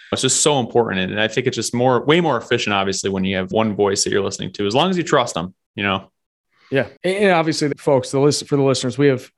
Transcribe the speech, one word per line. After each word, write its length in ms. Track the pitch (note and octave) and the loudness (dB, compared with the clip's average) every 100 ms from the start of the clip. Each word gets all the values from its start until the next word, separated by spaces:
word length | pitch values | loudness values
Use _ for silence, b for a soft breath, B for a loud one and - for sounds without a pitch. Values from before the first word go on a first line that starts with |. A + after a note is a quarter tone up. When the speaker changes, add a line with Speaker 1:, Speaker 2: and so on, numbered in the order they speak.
| B | B
Speaker 1:
it's 100 | - | -2
just 180 | C3 - | 0 0
so 200 | D#3 C#3+ | 2 2
important. 500 | A#2 A#2+ A2+ G2 F#2 | 0 0 0 0 -4
And 100 | G2+ | -2
I 80 | A2 | -2
think 180 | - B2 | 0 -2
it's 100 | - | -2
just 180 | A2 A#2+ | -4 0
more, 280 | B2+ A#2+ | 2 2
way 200 | C3+ E3 | 2 2
more 160 | E3 A#2+ | 2 -2
efficient, 340 | - A#2 - | 0 -2 0
obviously, 380 | G2+ G2 F#2+ G2+ | 0 0 -2 -2
when 140 | F#2+ F#2+ | -2 -2
you 120 | F#2+ | -2
have 160 | F#2 | -2
one 240 | G#2+ A2 G2 | 0 0 2
voice 280 | G2+ G2+ G#2 | 0 2 0
that 60 | |
you're 120 | G2+ G2 | 0 -2
listening 260 | - G2+ - | -6 -10 -6
to, 120 | G2+ | -2
as 80 | A#2+ | 0
long 140 | F3+ | 0
as 80 | F3+ | 0
you 60 | |
trust 320 | D#3 D3 A#2+ F2 | 0 0 0 -4
them, 200 | F2+ - _ - | -8 -10 _ -4
you 80 | |
know? 280 | G2+ G2 - _ _ _ _ b b | -2 -2 -4 _ _ _ _ b b
Speaker 2:
Yeah. 160 | C3+ A#2 - | -4 -4 -4
And, 140 | F3+ F#3+ | -4 0
and 160 | G3+ | 2
obviously, 380 | E3+ E3 D3+ D3+ C3+ | 2 2 0 -2 -2
folks, 340 | - C3+ B2+ | 2 2 2
the 100 | C#3 | 2
list, 260 | D3 C#3 - | 2 2 0
for 100 | C#3+ | 0
the 60 | |
listeners, 340 | C3+ B2+ B2+ A#2 | 2 0 -2 2
we 120 | C#3+ | 2
have, 220 | B2 - | 2 -2